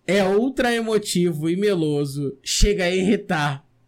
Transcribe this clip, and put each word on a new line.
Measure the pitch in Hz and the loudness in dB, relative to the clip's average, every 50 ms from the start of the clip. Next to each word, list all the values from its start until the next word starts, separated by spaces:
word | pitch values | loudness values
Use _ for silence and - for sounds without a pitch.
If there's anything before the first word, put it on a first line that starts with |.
| - | -4
É | - 180 208 190 | 0 0 2 2
ultra | 185 196 208 240 269 254 - 247 240 233 | 2 2 2 2 0 -2 -2 0 0 0
emotivo | 233 226 220 220 208 208 - - 180 175 175 170 147 151 165 | 0 -2 0 0 -2 0 0 0 2 2 2 0 -2 -2 -2
e | 175 | -2
meloso. | 190 202 208 196 175 156 151 147 147 147 139 135 143 143 135 - - - | 0 0 0 2 2 0 0 0 -2 -2 -4 -4 -6 -6 -6 -8 -8 -8
Chega | - - - - - 202 170 180 | -4 0 2 2 2 2 0 0
a | 175 185 | 0 0
irritar. | 190 185 190 269 302 - - 180 156 147 147 139 139 _ _ _ _ _ | 0 2 2 0 0 0 -2 -2 -2 -2 -2 -4 -6 _ _ _ _ _